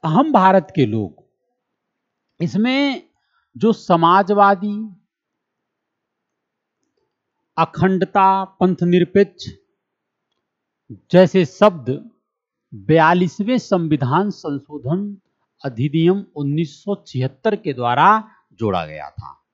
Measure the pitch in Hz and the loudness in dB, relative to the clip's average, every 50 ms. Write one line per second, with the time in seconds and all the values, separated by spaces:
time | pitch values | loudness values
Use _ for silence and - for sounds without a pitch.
0 | - 160 156 220 285 320 285 220 185 190 190 190 151 - - - 135 107 104 113 | -4 0 0 0 0 2 2 4 4 4 4 4 0 0 -2 -2 0 0 0 -4
1 | 104 87 - _ _ _ _ _ _ _ _ _ _ _ _ _ _ _ _ _ | -6 -6 -10 _ _ _ _ _ _ _ _ _ _ _ _ _ _ _ _ _
2 | _ _ _ _ _ _ _ _ 170 160 113 185 220 247 262 269 285 277 262 - | _ _ _ _ _ _ _ _ -8 -4 -2 -2 -2 0 0 0 -2 -2 -4 -6
3 | - _ _ _ _ _ _ _ _ _ _ - - 226 220 - - - 185 165 | -12 _ _ _ _ _ _ _ _ _ _ -2 0 0 0 0 0 0 2 2
4 | 165 170 175 190 202 175 208 202 202 196 202 190 190 208 208 208 220 214 190 _ | 4 4 4 2 2 2 2 4 4 4 4 0 -2 -10 -8 -10 -12 -14 -16 _
5 | _ _ _ _ _ _ _ _ _ _ _ _ _ _ _ _ _ _ _ _ | _ _ _ _ _ _ _ _ _ _ _ _ _ _ _ _ _ _ _ _
6 | _ _ _ _ _ _ _ _ _ _ _ _ _ _ _ _ _ _ _ _ | _ _ _ _ _ _ _ _ _ _ _ _ _ _ _ _ _ _ _ _
7 | _ _ _ _ _ _ _ _ _ _ _ - 165 - - - 170 190 190 185 | _ _ _ _ _ _ _ _ _ _ _ -4 -4 -4 -2 -2 0 0 0 0
8 | 190 185 _ 202 190 190 190 190 190 185 _ _ 185 185 180 - 175 175 175 180 | -4 -2 _ 2 2 2 2 0 -4 -8 _ _ -2 -2 0 0 -2 0 2 2
9 | 170 170 _ 196 202 196 _ _ - - - _ _ _ _ _ _ _ _ _ | 0 2 _ 0 0 0 _ _ -20 -20 -20 _ _ _ _ _ _ _ _ _
10 | _ _ _ _ _ _ _ _ _ _ _ _ _ _ _ _ _ _ 120 95 | _ _ _ _ _ _ _ _ _ _ _ _ _ _ _ _ _ _ -20 -20
11 | _ _ - 175 185 175 - 190 175 143 - - 208 208 185 160 123 117 131 - | _ _ 4 4 4 4 4 0 -2 -2 0 2 2 2 2 0 -8 -8 -8 -8
12 | - - _ _ _ _ _ _ _ _ _ _ _ _ - 104 98 101 156 165 | -10 -18 _ _ _ _ _ _ _ _ _ _ _ _ -20 -20 -2 2 4 4
13 | 156 160 175 180 185 170 - - 202 208 254 240 - - 202 185 170 160 151 147 | 4 4 4 2 0 -2 -4 -6 -6 -4 -4 -4 -2 -2 -2 -2 0 -2 -2 -2
14 | 143 123 143 170 202 208 185 - - 165 143 139 139 _ 151 147 120 127 160 185 | -2 -2 -2 -2 -2 -2 -6 -10 -10 -10 -10 -10 _ _ -18 -14 -8 -6 -6 -6
15 | 202 208 202 190 _ _ _ _ _ _ _ _ _ 139 123 110 131 151 139 165 | -6 -8 -12 -16 _ _ _ _ _ _ _ _ _ -12 -8 -6 -6 -4 -2 0
16 | 165 170 190 202 190 _ _ 151 147 139 143 156 170 147 - - _ 202 202 196 | 2 2 0 0 -4 _ _ -8 -6 -4 -4 -4 -4 -6 -10 -16 _ -8 -8 -8
17 | _ - - 131 127 131 - _ _ 220 214 208 _ 156 139 120 123 120 123 131 | _ -10 -8 -6 -6 -6 -8 _ _ -4 -4 -4 _ -8 -8 -6 -4 -2 0 2
18 | 156 185 214 220 214 - _ _ _ _ _ 95 113 107 95 87 82 76 78 76 | 4 4 4 2 -2 -8 _ _ _ _ _ _ -4 -4 -4 -4 -6 -8 -12 -16
19 | 71 73 _ - 92 69 73 _ _ _ | -16 -16 _ -20 -20 -20 -20 _ _ _